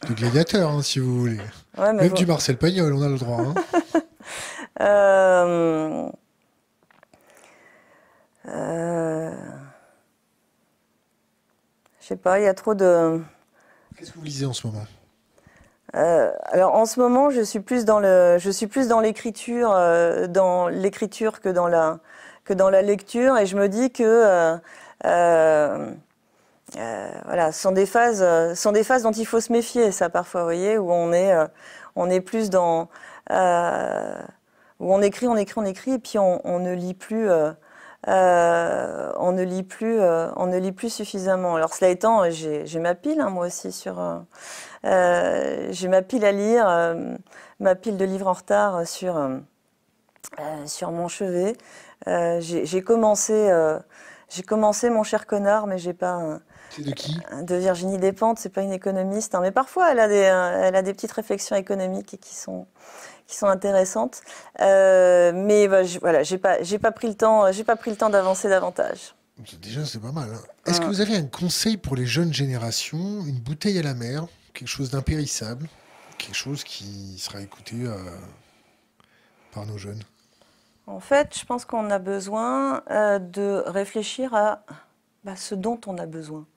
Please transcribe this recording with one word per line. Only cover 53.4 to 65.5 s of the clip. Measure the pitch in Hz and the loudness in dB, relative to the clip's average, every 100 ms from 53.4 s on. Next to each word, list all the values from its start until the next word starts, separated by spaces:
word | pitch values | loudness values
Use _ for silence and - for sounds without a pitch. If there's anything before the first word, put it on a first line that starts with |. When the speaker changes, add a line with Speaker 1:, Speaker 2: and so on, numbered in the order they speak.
| 208 175 156 156 - - - - _ | 4 4 4 0 -8 -20 -20 -20 _
Speaker 2:
j'ai | 175 | -14
commencé | - 214 214 208 240 | -4 0 2 2 0
Mon | 226 | 0
cher | 214 214 - | 0 -2 -2
connard, | 208 202 214 208 | -2 2 2 0
mais | 185 | -4
j'ai | 175 | -6
pas, | 175 180 180 | -4 -4 -4
euh, | 165 156 _ - - | -6 -8 _ -20 -20
Speaker 1:
C'est | - | -10
de | 143 | -8
qui ? | 135 - 160 - 131 | -8 -8 -8 -10 -12
Speaker 2:
de | 170 180 | -4 0
Virginie | 185 175 185 196 | 0 0 -4 0
Despentes, | 190 190 226 226 | -2 0 -2 -2
c'est | 190 | -6
pas | 196 | -6
une | 196 | -6
économiste, | 185 196 190 185 196 - 185 | -4 -4 -2 -4 -4 -4 -2
hein, | |
mais | 185 | 0
parfois | 196 269 - 349 | 0 -2 2 2
elle | 254 | 4
a | 214 | 4
des, | 202 | 6
euh, | 190 185 180 185 185 | 4 4 2 2 2
elle | 185 | 2
a | |
des | 190 | -2
petites | 202 220 | -6 -8
réflexions | - 214 202 - 208 | -8 -6 -6 -2 -4
économiques | 185 196 185 190 202 185 | -2 -4 -4 -8 -10 -20
qui | - - | -20 -18
sont, | - 185 185 _ - - - - _ | -12 -12 -14 _ -20 -20 -20 -20 _
qui | - | -2
sont | 202 | 0
intéressantes. | 190 202 196 185 220 254 - - - - - | 2 2 2 2 -2 -4 -8 -20 -20 -20 0
Euh, | 196 196 190 185 180 180 175 | 4 6 6 6 8 6 6
mais, | 175 202 | 4 4